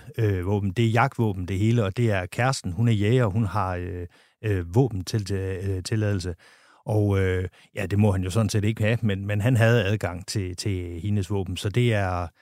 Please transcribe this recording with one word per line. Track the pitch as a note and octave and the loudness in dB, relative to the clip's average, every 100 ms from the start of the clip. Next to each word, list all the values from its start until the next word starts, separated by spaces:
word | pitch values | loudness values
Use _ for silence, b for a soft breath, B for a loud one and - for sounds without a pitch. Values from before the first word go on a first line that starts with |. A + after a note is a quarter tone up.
| - - | -4 -2
øh, | G#2+ F#2 F2 | 0 0 0
våben. | G2+ G2+ | 0 0
Det | F2 A2+ | 0 2
er | |
jagtvåben, | A#2 C3 - A2+ F#2+ F2 | 4 2 2 0 -2 -4
det | F#2+ | 0
hele, | A2 A#2+ | 2 2
og | F#2+ G#2+ | 2 0
det | A#2 | 0
er | G2 F#2 | 0 -2
kæresten. | - B2+ C3 F#2+ | -2 -2 -2 -4
Hun | E2+ A#2+ | 0 2
er | |
jæger, | G#2 G#2 B2+ A2+ | 2 2 2 2
og | |
hun | G#2+ G#2 | 0 -2
har, | G#2 F#2 F2+ | -2 -2 -4
øh, | F2+ F2+ F2 b b b | -6 -8 -12 b b b
øh, | G#2+ F#2+ E2+ A2 | -4 -2 0 2
våben | C3+ G2 | 2 -2
til, | F2 A2+ G2 | -4 -4 -4
til, | G2 | -4
øh, | F#2+ F#2 G2 F#2+ | -4 -6 -4 -4
tilladelse. | E2+ A2 G#2 G2+ F2 E2+ B B B B - | -4 -2 0 -2 -4 -8 B B B B -2
Og, | G#2+ G#2 G2 | 2 2 2
øh, | F#2 F2+ F#2 B B A2 | 2 0 -4 B B -8
ja, | F#2+ | -2
det | G2+ | 2
må | G#2+ | 4
han | F#2 | 2
jo | F#2 | 0
sådan | G#2 G#2 | 0 0
set | A2 | 0
ikke | G#2+ A2 | 0 0
have, | G#2+ A#2+ | 0 2
men, | A2 G2 G2 | 0 -2 -2
men | G#2 | 0
han | G#2 A#2+ | 2 4
havde | A2+ A#2+ G2 | 6 4 2
adgang | G#2+ F2+ F2 - | 0 -2 -6 -6
til, | A2 F#2 F2+ | -4 -4 -4
til | G#2+ F#2+ F2 F2 | -4 -4 -4 -6
hendes | G2+ G#2 F#2 | -2 -2 0
våben. | G2+ F2+ F2+ | -2 -2 -4
Så | G#2 | -2
det | G#2+ A#2+ | 2 2
er, | G#2 F#2+ F2+ F2 b | 2 0 -2 -4 b